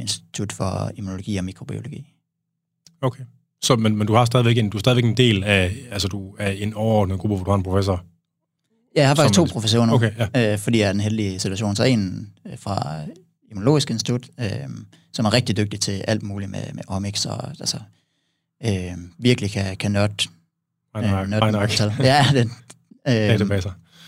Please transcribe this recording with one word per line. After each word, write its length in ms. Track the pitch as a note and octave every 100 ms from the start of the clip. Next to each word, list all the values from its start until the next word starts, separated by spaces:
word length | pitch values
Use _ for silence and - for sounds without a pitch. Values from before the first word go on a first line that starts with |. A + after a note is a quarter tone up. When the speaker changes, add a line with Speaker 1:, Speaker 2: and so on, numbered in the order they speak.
Speaker 1:
Institut 520 | - - - - G2+
for 380 | - F#2 G2 G#2 -
Immunologi 400 | G2 F#2 G2+ G2+
og 80 |
Mikrobiologi. 640 | F#2 F2+ - G#2+ - - - _ _ _ _ _ _ _ _ _
Speaker 2:
Okay. 200 | C3 - B2 _ _ _
Så, 140 | - A#2+
men, 200 | A2 G#2
men 100 | G#2+
du 80 |
har 100 | A2
stadigvæk 340 | A#2+ B2+ A#2 A#2+
en, 120 | G#2
du 60 | G#2
er 40 |
stadigvæk 240 | B2+ B2
en 120 | A#2+ A#2
del 280 | B2 G2+
af, 320 | G2+ G2 F2+ - -
altså, 180 | G2+ F#2
du 260 | G2+ F#2+ -
er 120 | G2+
en 240 | G2 G#2
overordnet 440 | G#2+ A2 G#2+ F#2+ F#2+
gruppe, 180 | G#2+ G2
hvor 80 |
du 60 | F#2
har 60 | G2
en 40 |
professor? 420 | F2+ F#2+ G2 F2+ - _ _ _ _ _ _ _ _ -
Speaker 1:
Ja, 40 |
jeg 80 | C3+
har 60 |
faktisk 200 | C#3+ B2+
Speaker 2:
Som 120 | F3+ E3
Speaker 1:
to 40 |
Speaker 2:
er 20 |
Speaker 1:
professorer 340 | - G#2+ A#2 A#2
nu, 60 |
Speaker 2:
Okay, 180 | A#2 A2 G#2+ G2+
ja. 180 | C3 A2
Speaker 1:
øh, 60 | G#2
fordi 200 | - A#2
jeg 100 | G2+
er 40 |
den 80 | G2+
heldige 380 | G#2 A2 G2+ F#2
situation. 380 | G2+ F#2+ G#2+ G2+
Så 80 |
en, 460 | B2 A#2 F#2+ - G#2 - -
øh, 60 | -
fra 380 | - F#2+ - D#2 D3+ F4 _ _ -
Immunologisk 400 | G#2 A2+ D3+ C3
Institut, 380 | A2+ G2+ B2 - -
øh, 60 | A2 G#2+ - A2 G#2+ _ _
som 120 | -
er 80 | G#2+
rigtig 240 | A#2+ B2+ G#2
dygtig 240 | G#2 G2+
til 240 | - G2 -
alt 140 | A2
muligt 280 | G#2 G2 G2
med, 120 | G2 -
med 100 | - -
omics 400 | G2 G2+ G2+ -
og, 220 | - -
altså, 300 | - - - A2 _ _ _ _ _ _ _ A2+
øh, 260 | F#2+ F2+ F2 F2 -
virkelig 320 | B2 B2+ G2+
kan, 260 | G#2 G2 F#2+
kan 140 | G#2
nørde, 240 | G2+ G#2 G#2 - _ _ _ _ _ _
Speaker 2:
Regneark, 300 | G#2+ G#2 G2
Speaker 1:
øh, 60 | G2
nørde 140 | G#2+
Speaker 2:
regneark. 260 | G#2+ G#2+ G#2
Speaker 1:
tal. 220 | - G#2 G#2+
Ja, 280 | C3 C#3+ C#3
det, 180 | C3+ A2+ - - - _ - -
øh, 60 |
Speaker 2:
Databaser. 560 | A#2 G#2+ G#2+ G2 G2+ G2 - _ -